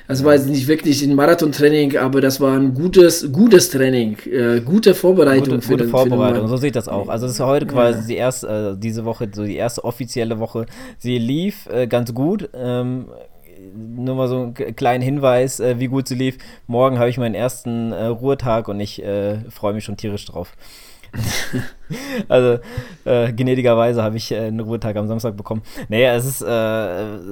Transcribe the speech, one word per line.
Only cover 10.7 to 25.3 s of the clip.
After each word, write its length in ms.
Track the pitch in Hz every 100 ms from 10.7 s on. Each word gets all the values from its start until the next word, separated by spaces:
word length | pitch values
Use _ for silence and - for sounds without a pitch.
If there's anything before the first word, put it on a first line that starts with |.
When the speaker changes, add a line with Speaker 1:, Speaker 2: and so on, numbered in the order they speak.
| - - -
Speaker 2:
Sie 200 | 123 123
lief, 480 | 117 147 196 - -
äh, 160 | 117 120
ganz 260 | 120 113
gut. 360 | 117 151 214 170
Ähm, 520 | 123 123 123 123 127 107 60 64 - 73 87 95
nur 400 | 104 113 120 127
mal 140 | 131 127
so 80 | 127
einen 120 | 120
k-, 160 | 120 117
kleinen 320 | 110 123 127
Hinweis, 560 | 127 143 135 127 131 -
äh, 220 | 123 120
wie 80 | 127
gut 180 | 135 131
sie 80 |
lief. 240 | 127 131 - - - -
Morgen 320 | 120 131 123
habe 100 | 120
ich 80 | 123
meinen 160 | 117
ersten, 560 | 95 123 - 120 117 117
äh, 140 | 92 113
Ruhetag 640 | 113 131 139 117 113 110
und 100 | 101
ich, 240 | 101 -
äh, 360 | 101 101 101 107 110
freue 240 | - 104
mich 80 | 107
schon 140 | - 101
tierisch 280 | 107 101 -
drauf. 260 | 87 90 - - - - - -
<laughs> 80 | - 110 - - 127 - - - 226 277 254 -
Also, 320 | 127 123 120 - - - -
äh, 280 | - 120 117
gnädigerweise 680 | 113 127 127 123 117 117 120
habe 140 | 110 113
ich, 140 | -
äh, 80 | 110 110
einen 140 | 110
Ruhetag 340 | 110 117 110 104
am 120 | 107
Samstag 280 | 113 117